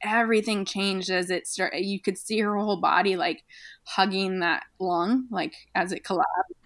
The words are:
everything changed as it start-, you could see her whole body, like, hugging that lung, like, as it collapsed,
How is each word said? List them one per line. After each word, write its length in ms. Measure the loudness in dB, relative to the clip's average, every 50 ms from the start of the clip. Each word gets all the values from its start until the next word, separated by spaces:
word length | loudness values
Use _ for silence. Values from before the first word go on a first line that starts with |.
everything 640 | -4 0 2 2 4 4 4 4 4 2 0 -2 -2
changed 460 | -4 -2 0 0 0 0 -2 -2 0
as 180 | 0 0 0 0
it 180 | -2 -4 -4
start-, 280 | -6 -4 -2 -2 -2 -2
you 260 | -2 -2 -2 -4 -2
could 160 | -2 -4 -4
see 220 | -4 -4 -2 0 0
her 160 | 2 2 0
whole 240 | 0 0 0 0 2
body, 360 | 2 4 4 4 4 2 2
like, 260 | 2 0 -2 -2 -4 _ _ -20 -20 -20 -20 -20 -20 _
hugging 540 | -4 0 2 2 2 2 0 0 0 0 0
that 240 | 2 0 0 0 -2 -8 _ -4
lung, 480 | -2 0 2 2 2 2 2 0 0 -2
like, 240 | -2 -2 -2 -4 -6 -10 -16 _ -2
as 180 | -2 -2 0
it 120 | -4 -6 -4
collapsed, 500 | -2 0 0 0 0 0 -2 -4 -4 -8 -14 _